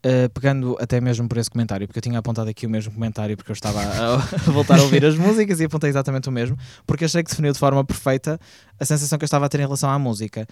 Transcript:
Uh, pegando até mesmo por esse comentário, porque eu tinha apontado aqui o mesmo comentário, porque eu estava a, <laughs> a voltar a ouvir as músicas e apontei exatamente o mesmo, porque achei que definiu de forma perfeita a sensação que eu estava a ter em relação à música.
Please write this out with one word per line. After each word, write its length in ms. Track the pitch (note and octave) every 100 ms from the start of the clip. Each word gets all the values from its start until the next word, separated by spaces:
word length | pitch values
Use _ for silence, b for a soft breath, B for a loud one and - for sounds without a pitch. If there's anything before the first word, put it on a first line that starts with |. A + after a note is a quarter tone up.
Uh, 240 | B2+ B2+ B2
pegando 460 | - C3+ C3+ B2 B2
até 200 | A#2 B2
mesmo 280 | B2+ A#2 A#2
por 100 | A#2
esse 100 | A2+
comentário, 380 | A#2 A2+ G2 G2+
porque 120 | A#2+
eu 40 |
tinha 160 | A#2+ A#2+
apontado 320 | A2 A2+ A2
aqui 160 | G#2+ A#2
o 40 |
mesmo 220 | A2 G#2+
comentário, 440 | G#2+ A2+ G#2+ G#2+ G#2
porque 160 | -
eu 20 |
estava 260 | G#2 G#2+ G#2
a, 340 | G2+ G#2+ A#2 B2+
<laughs> 0 |
a 320 | - F3+ -
voltar 280 | C#3+ C#3+ F3+
a 40 |
ouvir 220 | C#3+ C#3
as 120 | D3 D#3
músicas 440 | F#3 A3 G#3 E3+
e 40 |
apontei 240 | D#3+ D#3 D3+
exatamente 380 | C#3 C3+ C3+ C3+
o 40 |
mesmo, 260 | B2 A#2 B2+ B B
porque 200 | - D3
achei 180 | D#3+ E3+
que 80 | E3
definiu 220 | - D3
de 60 | C3+
forma 260 | C#3+ C#3
perfeita 540 | C#3 - C#3 C3 - D#3+ B B B -
a 40 |
sensação 320 | C#3 D3+ C#3+ D3+
que 60 |
eu 40 | D3
estava 200 | C#3+ C#3+
a 20 |
ter 100 | D3
em 20 |
relação 260 | C#3 C#3 C#3+
à 100 | C#3
música. 440 | C3 G#2 A2 - A2